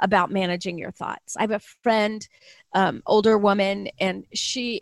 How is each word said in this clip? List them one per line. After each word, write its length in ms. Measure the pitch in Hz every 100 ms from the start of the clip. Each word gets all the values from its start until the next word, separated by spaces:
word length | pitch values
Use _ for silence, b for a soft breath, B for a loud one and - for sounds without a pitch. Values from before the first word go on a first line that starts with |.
about 300 | 190 196 180
managing 440 | 196 180 180 180 170
your 140 | -
thoughts. 460 | - - - - -
I 60 |
have 100 | 220
a 80 | 208
friend, 680 | - _ 240 220 208 214 - b b b _
um, 260 | - - - -
older 320 | 214 214 214
woman, 500 | 202 202 196 202 190 -
and 280 | 185 190 -
she 420 | - - 262 240 226